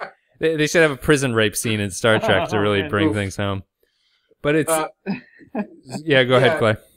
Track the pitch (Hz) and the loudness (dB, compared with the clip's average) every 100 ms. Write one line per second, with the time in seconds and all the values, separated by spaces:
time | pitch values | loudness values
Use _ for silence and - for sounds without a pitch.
0 | - - _ _ 160 147 151 175 156 135 | -14 -16 _ _ -2 0 0 2 2 2
1 | - 147 135 113 107 - 117 107 101 90 | 0 2 2 0 0 -2 -4 -2 -4 -2
2 | 120 113 110 95 - 110 104 101 98 104 | 2 2 2 0 0 -2 0 0 0 0
3 | 104 104 98 - 101 95 - _ _ _ | 0 0 -4 -4 -6 -6 -10 _ _ _
4 | _ _ _ _ 147 156 156 160 156 - | _ _ _ _ -2 0 0 -2 -4 -8
5 | - - - _ - 247 202 - - 127 | -10 -10 -12 _ -12 -10 -10 -14 -14 -10
6 | 156 135 127 127 127 - 113 107 - | 0 2 4 4 4 2 0 0 -6